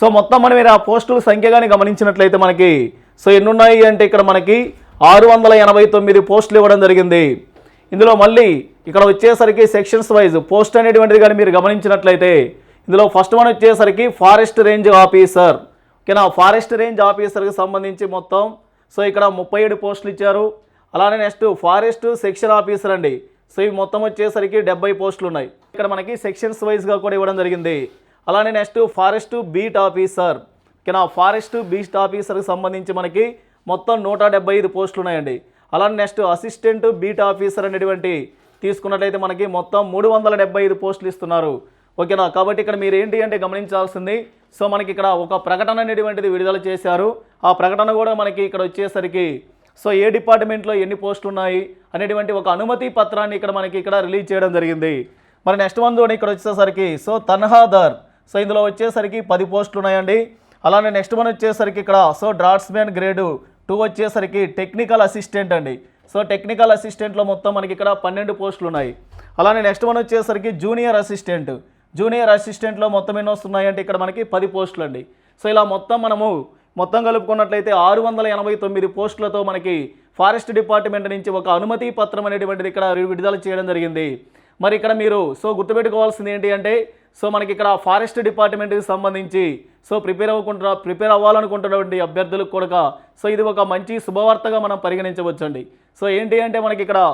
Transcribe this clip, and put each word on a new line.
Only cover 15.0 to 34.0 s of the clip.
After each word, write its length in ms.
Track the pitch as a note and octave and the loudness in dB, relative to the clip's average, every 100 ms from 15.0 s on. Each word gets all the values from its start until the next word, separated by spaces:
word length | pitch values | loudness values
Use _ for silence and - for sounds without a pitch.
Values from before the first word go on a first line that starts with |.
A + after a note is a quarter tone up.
ఆఫీసర్. 540 | F#3 F#3+ F#3 F#3 F3 C#3+ - _ _ _ | 8 8 6 6 4 4 -4 _ _ _
ఓకేనా, 220 | - G3 F#3+ - | -2 2 2 4
ఫారెస్ట్ 360 | F#3 A3 A3+ A3+ | 4 4 0 -4
రేంజ్ 200 | A#3 G#3+ G3+ | -2 2 2
ఆఫీసర్కి 440 | G3+ G#3 G3+ G3 G3 | 2 -4 -4 -4 -2
సంబంధించి 460 | F#3+ G3 G3 F#3 G3 F#3 | -4 -4 -8 -8 -8 -8
మొత్తం, 280 | F3+ F#3+ G#3+ A3 _ _ _ | -4 -2 -2 -6 _ _ _
so, 60 | - G3+ | -4 -2
ఇక్కడ 140 | G3+ G3+ F#3 | 2 0 0
ముప్పై 240 | F3+ G#3 G#3+ | -4 -2 -2
ఏడు 120 | G#3 | -2
పోస్టులు 280 | G3+ G3+ G3+ | -6 -8 -12
ఇచ్చారు. 300 | G3 G3 G3 G#3+ G#3+ _ _ _ | -4 -2 0 -2 -6 _ _ _
అలానే 240 | F#3+ G3+ A3 | 0 0 0
నెక్స్ట్ 220 | G#3 G3+ A3 F3+ | -4 -2 -2 0
ఫారెస్ట్ 420 | F3 F#3+ A3+ A3+ A#3 A#3 | 0 2 0 -2 -4 -4
సెక్షన్ 320 | G3+ F#3+ A3 G#3+ | -6 -4 0 2
ఆఫీసర్ 360 | G3 G3+ G3+ F#3 | 0 -6 -4 -2
అండి. 160 | D#3 B2+ - _ _ | -2 -6 -12 _ _
So, 40 | - G#3 | -4 -4
ఇవి 80 | G3 | -2
మొత్తం 220 | G3 G#3+ G#3+ | -4 -4 -6
వచ్చేసరికి 520 | G#3+ G#3+ G#3+ G3 G#3+ F3+ | -4 -4 -2 -2 -2 -2
డెబ్బై 220 | F3 G3+ G3 | -2 -2 -2
పోస్టులు 260 | F#3+ F#3+ F3+ | -6 -6 -8
ఉన్నాయి. 180 | D#3+ B2+ _ _ | -8 -10 _ _
ఇక్కడ 160 | - G3+ F#3+ | -8 -6 -6
మనకి 180 | F#3+ A#3+ G#3 | -8 -10 -10
సెక్షన్స్ 360 | F#3+ A3+ A3 G#3+ | -8 -10 -6 -6
వైజ్గా 300 | G#3 F#3+ G3+ G3+ | -4 -4 -4 -4
కూడా 100 | G3 | -4
ఇవ్వడం 200 | G3 F#3+ | -4 -4
జరిగింది. 360 | F3+ F3 E3 D3+ B2+ _ _ _ - | -4 -4 -6 -6 -8 _ _ _ -4
అలానే 220 | G3 G#3+ G#3+ | -2 -2 -4
నెక్స్ట్ 200 | G#3 A#3 A3+ F#3+ | -4 -2 -2 0
ఫారెస్ట్ 360 | F#3+ G#3+ A3 A#3+ F#3 E3 | -2 -2 -6 -10 -6 -6
బీట్ 220 | A3 G#3 G3 | -4 -2 -2
ఆఫీసర్. 500 | F3 F#3 F#3+ F3 D3 - _ _ _ | -2 -4 -2 -4 -4 -10 _ _ _
ఓకేనా, 200 | - F#3+ F3 - | -6 -2 -2 0
ఫారెస్ట్ 400 | F#3+ G#3+ G#3+ A#3 F#3+ | 0 0 -6 -10 -6
బీట్ 260 | F#3+ G3 G3 G3 | -6 -4 -4 -4
ఆఫీసర్కి 420 | G3+ G3+ G3 G3 | -4 -8 -8 -6
సంబంధించి 380 | F3+ F#3 F#3+ F#3 F#3 | -6 -6 -10 -8 -8
మనకి 280 | F3 F3+ A#3 A#3 _ _ - | -6 -4 -4 -6 _ _ -8
మొత్తం 260 | F#3 A#3 A3+ | -6 -2 -4